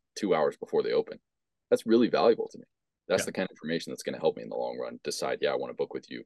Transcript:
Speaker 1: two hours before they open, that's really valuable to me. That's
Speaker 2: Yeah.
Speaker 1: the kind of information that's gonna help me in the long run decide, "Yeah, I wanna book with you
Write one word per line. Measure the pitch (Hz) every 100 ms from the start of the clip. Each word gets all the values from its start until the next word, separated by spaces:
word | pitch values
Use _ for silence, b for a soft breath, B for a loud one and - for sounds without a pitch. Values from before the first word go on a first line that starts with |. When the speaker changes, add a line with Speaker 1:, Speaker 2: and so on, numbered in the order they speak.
| _ -
Speaker 1:
two | 101 82
hours | 71 -
before | - 80
they | 58
open, | 62 - - _ _ _ _ _
that's | 123 113
really | 113 110
valuable | 71 104 113 -
to | -
me. | - _ _ _ -
That's | 92
Speaker 2:
Yeah. | -
Speaker 1:
the |
kind | 87 92
of |
information | - 78 82 -
that's | 64
gonna | - 65
help | 78 73
me |
in | 55
the | 57
long | 62 62
run | 60 60
decide, | 73 - 71 62
"Yeah, | 71
I | 64
wanna | 64 62
book | 69
with | 69 -
you | 64